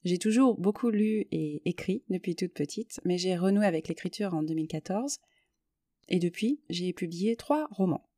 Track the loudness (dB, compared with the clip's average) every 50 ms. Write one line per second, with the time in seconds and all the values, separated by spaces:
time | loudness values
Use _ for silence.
0 | 0 0 -2 2 2 2 4 6 6 6 4 4 0 0 0 2 0 0 2 4
1 | 2 2 2 0 -2 -2 -2 -2 -2 -2 -4 -4 _ -4 -4 -2 -2 -2 -4 -4
2 | _ -4 -4 -2 -2 -4 -4 -2 -4 -6 _ -4 -4 -4 -4 -8 -8 _ -12 -4
3 | -2 0 0 0 2 0 0 2 4 4 4 4 4 2 2 0 -4 -4 -8 -6
4 | -6 -8 -4 -4 -4 -2 -2 -2 -2 -2 -2 -4 -4 -4 -4 -8 -4 -4 -4 -2
5 | -2 -4 -6 -8 _ _ _ _ _ _ _ _ _ _ _ _ _ _ _ _
6 | _ 0 0 2 2 0 -2 0 0 0 0 -2 _ _ -6 -4 -2 -4 -2 -4
7 | -6 -6 -4 -2 0 0 0 -2 0 0 0 0 0 -4 -2 0 0 0 0 -2
8 | _ _ _